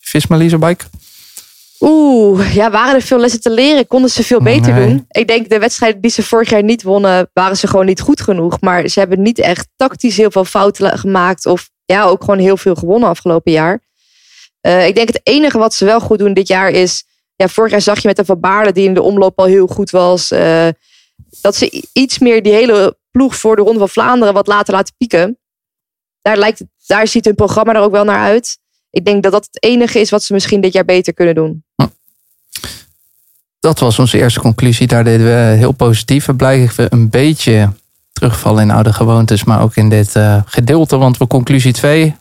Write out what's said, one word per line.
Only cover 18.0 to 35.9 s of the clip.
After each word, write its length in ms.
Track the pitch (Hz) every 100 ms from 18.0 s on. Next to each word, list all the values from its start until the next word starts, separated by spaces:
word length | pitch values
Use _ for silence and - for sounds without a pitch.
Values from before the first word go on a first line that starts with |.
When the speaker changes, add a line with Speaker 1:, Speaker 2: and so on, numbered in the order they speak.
Speaker 2:
je 60 | 220
met 100 | 190
de 80 | 190
Van 140 | 185
Baarle, 320 | 175 196 214
die 140 | 196 196
in 60 |
de 80 | 185
omloop 380 | - 202 190 -
al 60 | 185
heel 220 | 190 185
goed 220 | - 196
was, 420 | 185 180 180 -
eh, 360 | - 170 165 165 160 _ _ _ _ - -
dat 140 | 196 208
ze 100 | - -
i-, 80 | -
iets 260 | - 262 -
meer 240 | 247 226
die 100 | 208
hele 440 | 208 247 208 202 - _
ploeg 240 | 247 269 -
voor 200 | 226 220
de 60 |
Ronde 180 | 208 226
van 100 | 196
Vlaanderen 440 | - 233 247 214
wat 140 | 202 196
laten, 260 | 208 208
laten 200 | 190 196 _
pieken. 400 | 240 175 180 247 _ _ _ _ _ _ _ _
Daar 160 | - 214
lijkt 220 | 208 220
het, 80 | 185 _ _
daar 200 | 196 220
ziet 180 | 240 220
hun 100 | 202
programma 380 | 208 214 220
er 80 | 220
ook 100 | 208
wel 120 | 202
naar 160 | 208 202
uit. 340 | 208 220 240 - _ _ _
Ik 160 | - 180
denk 180 | 202
dat 80 | 196
dat 140 | 202 -
het 120 | -
enige 360 | 226 240 240 233
is 100 | 214
wat 140 | 208
ze 100 | -
misschien 280 | 202 - 208
dit 120 | 190
jaar 120 | 185 180
beter 280 | 180 180
kunnen 220 | 165 175 160
doen. 280 | 160 160 _ _
Speaker 1:
Hm. 120 | 139 _ _ _ _ _ _ - - - - _ _ _ _ _ _ _
Dat 200 | 147 156
was 200 | 123 110
onze 180 | 123 -
eerste 220 | 120 -
conclusie. 480 | 123 113 127 113 127
Daar 160 | 117
deden 220 | 117 113 117
we 300 | 120 117 110
heel 140 | 123
positief. 540 | 135 120